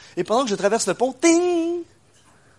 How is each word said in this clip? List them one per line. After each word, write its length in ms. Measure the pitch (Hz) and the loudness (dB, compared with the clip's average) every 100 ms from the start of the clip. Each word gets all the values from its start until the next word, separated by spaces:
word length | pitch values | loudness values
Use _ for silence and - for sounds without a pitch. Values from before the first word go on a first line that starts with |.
| - - | -14 -8
et 60 | |
pendant 200 | - 220 262 | -2 0 0
que 40 | |
je 60 | 196 | 0
traverse 320 | 190 220 - | 0 0 -2
le 80 | 170 | -2
pont, 160 | 254 | -2
ting ! 680 | 254 339 330 359 349 330 349 339 _ _ _ _ _ _ | 0 2 4 2 0 -2 -6 -10 _ _ _ _ _ _